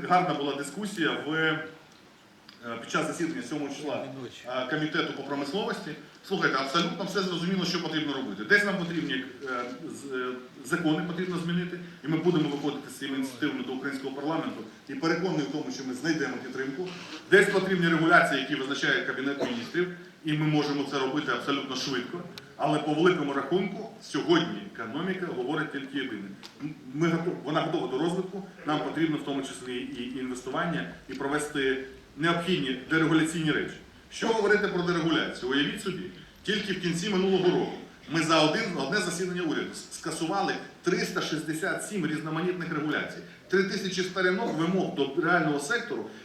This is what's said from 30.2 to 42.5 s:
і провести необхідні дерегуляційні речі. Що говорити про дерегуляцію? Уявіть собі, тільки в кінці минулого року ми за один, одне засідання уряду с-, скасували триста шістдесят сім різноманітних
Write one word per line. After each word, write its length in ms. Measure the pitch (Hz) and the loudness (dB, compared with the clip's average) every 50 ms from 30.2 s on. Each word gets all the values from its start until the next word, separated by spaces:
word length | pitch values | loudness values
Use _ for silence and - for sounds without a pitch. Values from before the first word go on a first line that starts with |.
| 131 123 123 - - - 139 165 175 170 156 - - - - - - - | -6 -6 -6 -6 -6 -4 -2 -2 0 0 -2 -2 -4 -6 -10 -14 -12 -10
і 40 | 127 | -8
провести 720 | 131 139 139 147 147 - - - 143 135 135 131 131 - - - - - - - | -6 -4 -2 -2 -2 -2 -2 -2 0 2 2 2 0 -4 -8 -12 -16 -20 -14 -6
необхідні 600 | 139 156 170 175 175 170 185 180 147 139 131 131 123 - - | 0 2 2 2 2 2 2 2 2 2 0 -2 -4 -2 0
дерегуляційні 600 | 151 160 165 147 160 156 156 - - 170 156 151 | 2 4 4 6 6 6 4 4 0 0 2 2
речі. 220 | 135 107 90 - - - - - - - - - | 2 2 0 -4 -6 -12 -16 -20 -20 -20 -20 -14
Що 160 | - - 214 | -6 -2 0
говорити 400 | 226 226 220 196 190 208 - 196 | 2 2 4 6 6 6 6 4
про 160 | 185 185 180 165 | 2 0 0 2
дерегуляцію? 680 | 170 175 165 156 165 151 135 98 95 - - 123 123 | 2 2 2 2 4 4 2 2 0 -4 -4 -2 0
Уявіть 320 | 135 139 147 - - - - | 2 2 2 0 -2 -4 -4
собі, 200 | 196 - - 90 - - - - - - - - | -4 -4 -4 -6 -10 -12 -14 -18 -20 -20 -8 -4
тільки 300 | 185 208 208 - 196 185 | -2 -2 0 0 -2 -2
в 80 | 175 | -2
кінці 280 | 170 170 - - 202 214 | 0 0 0 0 0 0
минулого 400 | 196 185 190 190 190 175 160 180 | 2 4 4 4 4 6 6 6
року 240 | - - - - - - - - - - - 127 | 4 4 2 0 -4 -8 -12 -16 -20 -18 -8 -2
ми 140 | 147 165 160 | 0 0 4
за 180 | 160 165 156 | 6 6 6
один, 220 | 151 151 - 214 - 190 170 | 6 6 4 2 0 -2 -2
одне 200 | 143 135 135 190 | -2 -2 0 0
засідання 440 | 208 180 175 - 175 190 175 175 180 | 0 0 0 -2 -2 -2 -2 -2 -2
уряду 300 | 175 156 131 120 92 95 101 | 0 0 0 -2 -2 -4 -6
с-, 220 | - - - - - | -10 -12 -12 -12 -8
скасували 540 | - 160 - - 170 156 196 202 - 139 127 - - - - - - | -6 -6 -4 -2 -2 0 0 2 2 0 0 -2 -6 -12 -12 -4 0
триста 380 | 175 185 202 208 - - 170 | 2 2 2 2 0 0 -2
шістдесят 640 | - - 165 147 - 160 156 - 196 175 156 160 - | -2 0 -2 -2 -2 -2 -4 -2 0 0 0 -2 -4
сім 220 | - 208 190 151 | -4 -2 -2 0
різноманітних 640 | 147 151 139 151 156 160 165 175 180 | 0 -2 -2 -2 -2 -2 0 0 0